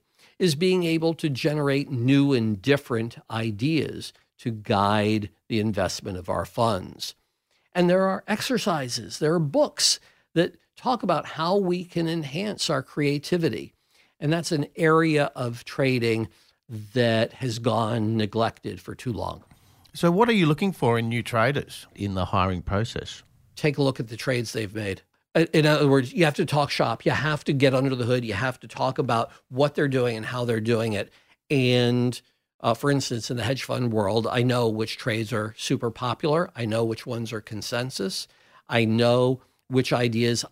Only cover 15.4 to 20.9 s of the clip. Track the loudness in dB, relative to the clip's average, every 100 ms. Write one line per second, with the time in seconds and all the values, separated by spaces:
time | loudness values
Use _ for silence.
15.4 | -6 -8 -10 -2 0 2 2 0 -2 _
16.4 | _ _ -16 -14 -4 0 2 2 0 -4
17.4 | -6 -2 0 0 0 0 0 0 0 0
18.4 | -2 -4 -12 -12 -14 -10 -8 -6 -6 -8
19.4 | -18 -20 _ _ _ 0 2 4 4 6
20.4 | 4 4 0 0 0